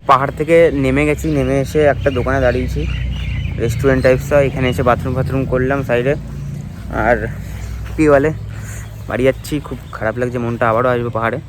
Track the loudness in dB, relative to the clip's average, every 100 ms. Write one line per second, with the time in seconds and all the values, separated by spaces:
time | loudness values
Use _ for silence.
0 | 4 4 2 -4 4 6 6 4 0 2
1 | 2 0 0 0 0 0 0 2 2 2
2 | 0 0 0 2 2 2 -2 -2 -2 -2
3 | -4 -4 -4 -4 -4 -2 -2 2 2 4
4 | 4 2 4 2 2 0 -2 2 2 2
5 | 0 -2 0 -2 0 0 0 0 0 0
6 | 2 -2 -4 -8 -8 -8 -10 -12 -6 0
7 | 2 2 0 -8 -10 -10 -8 -8 -6 2
8 | 4 6 4 -2 -8 -10 -10 -12 -12 -14
9 | -6 0 2 0 -6 -6 -6 -12 -12 -6
10 | -4 -2 -4 -2 -4 0 2 2 2 0
11 | -2 -2 -2 -4